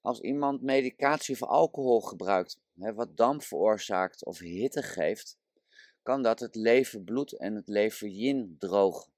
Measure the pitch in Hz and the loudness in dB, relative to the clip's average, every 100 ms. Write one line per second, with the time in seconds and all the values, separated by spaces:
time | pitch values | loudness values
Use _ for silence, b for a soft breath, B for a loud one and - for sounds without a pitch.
0 | - 117 98 143 139 139 131 135 127 - | -4 -4 -4 -2 -2 -2 0 2 0 0
1 | 139 151 - 131 - 143 160 - 131 117 | 0 0 -2 -6 2 4 4 2 4 4
2 | - 101 95 98 90 - _ - 101 107 | 2 -8 0 0 0 -10 _ -8 -8 -6
3 | 117 - 117 147 - 73 104 107 - 95 | -8 2 2 2 -6 0 2 2 0 -2
4 | 92 - - 87 87 90 127 147 - - | -2 -4 -12 -12 -10 -4 -2 -4 -6 -2
5 | 80 110 - - _ _ b b b b | -2 -2 -10 -20 _ _ b b b b
6 | - 135 120 113 117 113 110 123 127 110 | -4 0 0 0 -4 -2 4 6 4 -6
7 | 92 120 143 - 92 107 - 104 107 - | -6 -4 -4 -6 -6 -8 -2 2 2 0
8 | 104 95 123 135 104 78 98 98 98 82 | -10 -4 0 0 -4 -8 0 4 4 2
9 | - | -14